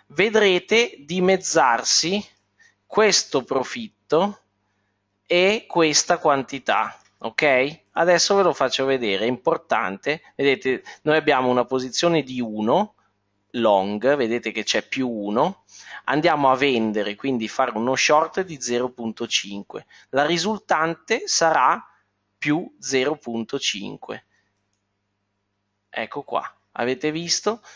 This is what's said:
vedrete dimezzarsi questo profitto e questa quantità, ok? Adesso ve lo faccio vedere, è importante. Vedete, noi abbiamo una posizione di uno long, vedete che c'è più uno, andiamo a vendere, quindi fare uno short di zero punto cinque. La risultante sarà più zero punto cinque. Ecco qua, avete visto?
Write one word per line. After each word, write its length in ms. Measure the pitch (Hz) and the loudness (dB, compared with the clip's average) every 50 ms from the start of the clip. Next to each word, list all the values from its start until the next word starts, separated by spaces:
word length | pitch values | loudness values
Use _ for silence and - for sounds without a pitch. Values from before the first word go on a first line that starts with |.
| _ | _
vedrete 880 | _ 143 151 190 226 208 214 208 196 180 175 - - 214 226 240 - - - | _ -2 0 0 2 2 4 4 4 2 2 0 2 2 2 2 0 -4 -12
dimezzarsi 1200 | 143 147 170 185 180 190 190 185 - - - 160 147 123 117 113 113 - - - - 165 190 208 - - _ _ _ _ _ _ _ _ _ _ _ | -12 -6 -2 0 2 2 2 2 0 0 2 4 4 4 4 2 0 0 0 0 0 0 -2 -4 -6 -10 _ _ _ _ _ _ _ _ _ _ _
questo 580 | _ - 208 220 208 170 - - - - 139 120 | _ 2 2 4 4 4 2 -2 0 -2 -4 -2
profitto 1000 | - 135 135 123 - - 123 113 104 - _ _ _ 147 160 185 104 101 - _ _ _ _ _ _ _ _ _ _ _ _ _ _ _ _ _ | 0 -2 -2 -2 -4 -6 -10 -10 -12 -14 _ _ _ 2 2 2 0 -2 -10 _ _ _ _ _ _ _ _ _ _ _ _ _ _ _ _ _
e 400 | _ 175 175 185 190 214 233 - _ | _ 2 4 4 4 2 0 -4 _
questa 520 | - 175 165 156 147 - - - 175 165 | 0 2 2 4 2 0 0 0 -2 0
quantità, 760 | - 156 143 135 127 - - 131 - - 104 104 107 - - - _ _ _ _ | 2 2 2 2 0 -4 -10 -8 -4 -2 0 0 -2 -4 -8 -14 _ _ _ _
ok? 640 | - 113 - - 156 147 131 127 131 143 160 - _ _ _ | -12 -8 -4 0 2 2 2 2 2 0 -4 -10 _ _ _
Adesso 420 | 165 170 175 175 165 - - 202 | 0 2 4 4 2 2 2 2
ve 80 | 202 190 | 4 4
lo 100 | 175 139 | 2 2
faccio 320 | - 139 127 - - 135 | 0 -2 -2 0 -2 0
vedere, 380 | 135 135 131 120 104 98 95 107 | 0 0 0 0 -2 0 0 0
è 40 | 120 | -2
importante. 920 | 127 120 - 160 160 - - _ - 110 117 92 98 98 - 139 151 165 - - _ | -2 -2 -2 -2 -2 -2 -2 _ -2 -2 -2 -2 -6 -6 -6 -6 -6 -6 -8 -16 _
Vedete, 480 | - 139 143 135 - - 131 123 110 - - - - _ | 0 2 2 2 2 0 -2 -2 -2 -6 -14 -20 -6 _
noi 140 | 151 151 156 | 0 2 2
abbiamo 320 | 147 147 143 131 131 127 | 4 2 2 2 2 2
una 160 | 123 123 120 | 2 2 0
posizione 560 | - 131 131 127 127 117 - - 175 170 160 | 0 -2 -4 -4 -4 -4 0 0 2 2 2
di 180 | 131 127 131 123 | 0 -2 -6 -6
uno 540 | 120 110 107 107 107 113 139 180 208 208 _ _ _ _ _ _ _ _ _ _ _ _ | -6 -6 -4 -4 0 2 2 2 0 -2 _ _ _ _ _ _ _ _ _ _ _ _
long, 640 | - 123 113 110 101 98 95 101 104 107 107 131 147 | -6 0 2 4 4 4 2 0 -4 -2 0 0 0
vedete 360 | 143 123 110 117 120 113 113 | 2 0 -2 -2 -4 -4 -6
che 120 | 101 113 104 | -6 -6 -4
c'è 200 | - - 110 - | -2 -4 -4 -4
più 260 | - - 135 131 123 | -4 -6 -6 -4 -4
uno, 540 | 117 107 101 101 104 117 147 185 196 - _ _ - - - - - - - | -4 -6 -6 -2 0 0 0 0 -2 -8 _ _ -20 -20 -20 -18 -18 -10 -6
andiamo 480 | - 131 151 156 170 156 147 143 131 | -2 -2 2 2 2 2 4 4 2
a 40 | 131 | 4
vendere, 600 | 127 139 143 127 113 113 110 104 107 101 104 104 | 4 2 2 2 2 0 0 0 -2 -4 -4 -6
quindi 320 | - - 139 131 117 110 107 | -6 -4 -4 -2 -2 -4 -6
fare 240 | - - 131 123 110 | -2 -2 -2 -2 -2
uno 220 | 107 117 127 131 | -2 -2 -2 0
short 460 | - - - 151 151 160 160 - 190 | 0 2 4 4 4 2 0 -4 -6
di 200 | 190 175 160 131 | -6 -6 -8 -10
zero 280 | 120 120 120 120 127 127 | -6 -4 -2 -2 -2 -4
punto 360 | - - 117 113 107 - 117 | -6 -8 -10 -10 -6 -8 -8
cinque. 640 | 117 - - - 123 135 - - - - 104 - _ - - - _ | -4 -4 -4 -4 -4 -10 -12 -14 -12 -14 -16 -16 _ -20 -20 -18 _
La 180 | - 131 147 151 | -2 -2 0 0
risultante 960 | 175 170 165 208 220 202 - - 185 156 160 165 165 - _ - 220 269 415 | 0 -2 -2 -4 -4 -6 -2 -2 0 0 0 -2 -2 -6 _ -4 -4 -4 -2
sarà 580 | 392 - - 165 160 156 147 127 143 170 226 - - _ _ _ _ _ _ _ _ _ _ | -4 0 2 2 2 4 4 4 4 2 0 -4 -14 _ _ _ _ _ _ _ _ _ _
più 340 | - 147 147 170 214 - - _ | -2 0 0 0 -2 -6 -14 _
zero 380 | - 135 135 131 131 143 - | -8 -2 -2 0 0 0 -2
punto 420 | - - 120 117 113 113 - - 139 | -4 -8 -8 -6 -6 -6 -6 -6 -4
cinque. 680 | - - - 98 101 101 104 101 - - 107 104 - _ _ _ _ _ _ _ _ _ _ _ _ _ _ _ _ _ _ _ _ _ _ _ _ _ _ _ _ _ _ _ _ _ | -4 -4 -6 -6 -10 -12 -12 -14 -12 -12 -14 -14 -14 _ _ _ _ _ _ _ _ _ _ _ _ _ _ _ _ _ _ _ _ _ _ _ _ _ _ _ _ _ _ _ _ _
Ecco 320 | - 127 113 - - 147 | -10 -10 -10 -8 -8 -12
qua, 340 | 135 - - - - - - _ _ _ _ | -10 -6 -6 -6 -6 -6 -14 _ _ _ _
avete 360 | - 117 123 131 127 - 156 | -4 -4 -2 -2 -2 -4 -4
visto? 500 | 151 165 170 165 - - - 208 226 233 _ - - | -4 -4 -4 -4 -4 -2 -2 -4 -4 -4 _ -20 -20